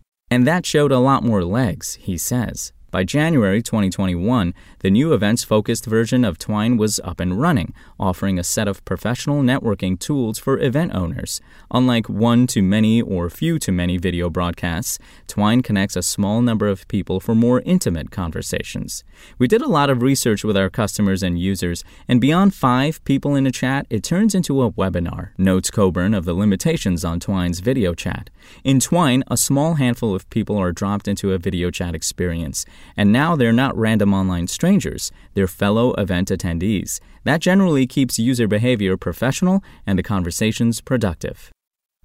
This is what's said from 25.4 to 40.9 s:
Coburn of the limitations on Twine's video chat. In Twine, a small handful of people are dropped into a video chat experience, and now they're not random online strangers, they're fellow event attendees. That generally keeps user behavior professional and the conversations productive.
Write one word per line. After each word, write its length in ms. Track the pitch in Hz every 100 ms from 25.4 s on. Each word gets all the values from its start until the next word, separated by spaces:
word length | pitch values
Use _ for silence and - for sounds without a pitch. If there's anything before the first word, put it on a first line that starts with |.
| 95 92 -
Coburn 420 | - 98 85 90
of 120 | 107
the 100 | 85
limitations 720 | 87 104 95 165 165 98 85
on 160 | 85 85
Twine's 400 | - 95 87 87
video 340 | 101 135 90
chat. 360 | 85 90 92 - - - -
In 160 | 131 135
Twine, 420 | - 175 156 123 -
a 80 | 123
small 380 | - 139 156
handful 380 | 160 127 120 117
of 160 | 92 -
people 300 | 117 101 104
are 140 | 90
dropped 340 | 85 101 101 104
into 260 | 101 98
a 60 | 92
video 320 | 92 87 87
chat 240 | - 87
experience, 720 | 82 - - 90 82 82 - - - - -
and 160 | 101
now 240 | 113 160 165
they're 160 | 117
not 240 | 117 135 -
random 380 | 110 110 101
online 320 | 98 95 87 85
strangers, 640 | - 101 202 - - - - -
they're 120 | - 92
fellow 460 | - 101 107 123 -
event 340 | 95 90 95
attendees. 680 | 92 90 85 92 98 - - - -
That 180 | - 160
generally 440 | 180 190 190 143 127
keeps 320 | - 127 -
user 300 | 113 123 110
behavior 480 | 104 123 123 98 92
professional 640 | - 85 120 - 180 196 - - -
and 120 | 98
the 40 |
conversations 800 | 113 101 87 - 110 107 117 117
productive. 720 | -